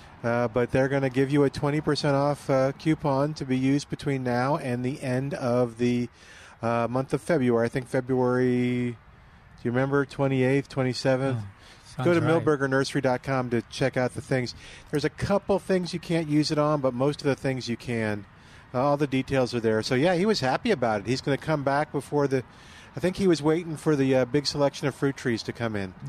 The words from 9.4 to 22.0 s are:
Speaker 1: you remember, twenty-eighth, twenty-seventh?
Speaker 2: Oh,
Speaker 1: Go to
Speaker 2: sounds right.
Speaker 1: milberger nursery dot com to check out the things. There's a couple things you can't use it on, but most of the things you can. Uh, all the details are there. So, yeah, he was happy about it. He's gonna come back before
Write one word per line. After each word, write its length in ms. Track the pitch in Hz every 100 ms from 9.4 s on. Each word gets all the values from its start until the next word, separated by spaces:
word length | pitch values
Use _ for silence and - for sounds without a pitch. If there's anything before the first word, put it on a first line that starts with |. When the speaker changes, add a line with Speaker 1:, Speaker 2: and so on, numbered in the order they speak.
| - -
Speaker 1:
you 80 | 120
remember, 340 | 123 139 143 135
twenty-eighth, 640 | - 135 135 127 139 -
twenty-seventh? 680 | 139 127 117 135 131 135 117 101 - - - - -
Speaker 2:
Oh, 60 |
Speaker 1:
Go 100 | 170
to 60 | 170
Speaker 2:
sounds 120 | 156
right. 120 | 165
Speaker 1:
milberger 240 | 151 143 135
nursery 340 | 135 135 147
dot 200 | 135 123
com 280 | 139 131 123
to 100 | 120 -
check 260 | - 135 131
out 160 | 123
the 80 | 127
things. 320 | - 135 120 - - - -
There's 140 | 151
a 60 | 151
couple 480 | - - 196 - 190
things 340 | - 185 175
you 80 | 165
can't 280 | - 165 151
use 220 | 151 151
it 80 | 151
on, 220 | 151 151
but 140 | 131
most 260 | 123 143 143
of 60 | 147
the 100 | 127
things 320 | 139 131 117
you 80 | 113
can. 480 | 131 117 107 104 98 - - - -
Uh, 60 | 127
all 140 | 143 143
the 100 | 147
details 480 | 131 127 135 120
are 60 | 120
there. 220 | 113 110
So, 120 | -
yeah, 200 | 127 175
he 120 | 170 214
was 140 | 202
happy 300 | 131 156 233
about 280 | 160 117 107
it. 40 | 98
He's 140 | -
gonna 160 | 147 135
come 240 | 151 151
back 300 | 139 139 151
before 340 | 143